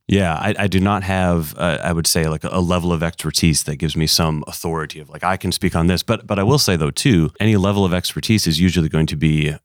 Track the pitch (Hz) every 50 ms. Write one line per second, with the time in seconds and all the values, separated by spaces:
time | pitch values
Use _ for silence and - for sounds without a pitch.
0 | _ - - 101 95 85 80 78 87 101 107 - 101 98 85 95 92 101 101 98
1 | 95 95 95 95 92 90 87 85 80 76 - - 76 87 76 - - 80 85 82
2 | 80 - - 90 80 78 78 78 - - - 92 90 85 90 90 82 87 85 80
3 | 82 82 - - - 78 76 - - 85 76 - - - 71 69 - 78 73 78
4 | 80 78 - - 87 80 78 76 73 - - - - 87 82 80 78 73 - 78
5 | 76 69 73 76 - 90 92 92 - 92 87 - - 90 - 90 82 85 90 82
6 | - - 113 107 - - 107 98 98 107 139 147 - - 95 82 76 73 69 -
7 | - 147 117 87 80 71 - - 101 110 110 101 90 98 101 101 98 90 85 90
8 | - - - - - - 113 104 - 90 80 73 90 92 80 87 80 78 - 80
9 | 80 76 - 76 80 78 78 78 76 73 76 - _